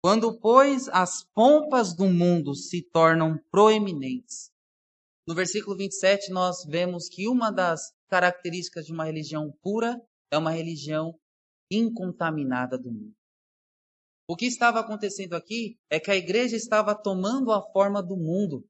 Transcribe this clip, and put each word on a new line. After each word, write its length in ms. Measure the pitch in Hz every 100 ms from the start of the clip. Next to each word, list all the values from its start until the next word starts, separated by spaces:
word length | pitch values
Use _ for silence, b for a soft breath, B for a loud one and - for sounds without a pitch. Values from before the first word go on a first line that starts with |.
"Quando, 360 | 175 220 226 220
pois, 480 | 214 247 285 269 254
as 360 | 185 180 - -
pompas 600 | - 240 302 302 262 196
do 120 | 165 190
mundo 480 | 175 175 175 139
se 280 | 139 - 175
tornam 560 | - 165 165 165 160 156 _
proeminentes." 1000 | 190 214 220 202 156 131 127 _ - - _ _ _ _ _ _ _ -
No 80 |
versículo 420 | 165 180 208 202 190
vinte 160 | 196
e 40 | -
sete, 340 | 190 202 196
nós 340 | 185 180 180 147
vemos 420 | 165 180 175 165
que 200 | - 208
uma 220 | 254 226
das 420 | 196 180 160 - _ _
características 800 | 185 180 180 175 175 175 170 156
de 60 |
uma 120 | 160
religião 480 | 160 156 156 156 151 -
pura 380 | 190 220 233 240 _ _ _
é 80 | 151
uma 120 | 160
religião 680 | 165 165 156 139 156 160 160 _ _ _ _ _
incontaminada 1040 | 208 226 226 185 - 165 156 135 127 127 127
do 120 | 123
mundo. 240 | 110 104 _ _ _ _ _ _ _ _ _ _ _ -
O 100 | 170
que 100 | 247
estava 340 | 247 240 226
acontecendo 540 | 220 214 208 196 190
aqui 440 | 170 - 226 220 - _
é 100 | 156
que 100 | 175
a 60 | 196
igreja 400 | 170 214 247 220
estava 380 | 220 214 208
tomando 580 | 208 202 185 196 262 240
a 80 | 208 196
forma 300 | 190 202 202
do 140 | 175 190
mundo 480 | 160 185 202 131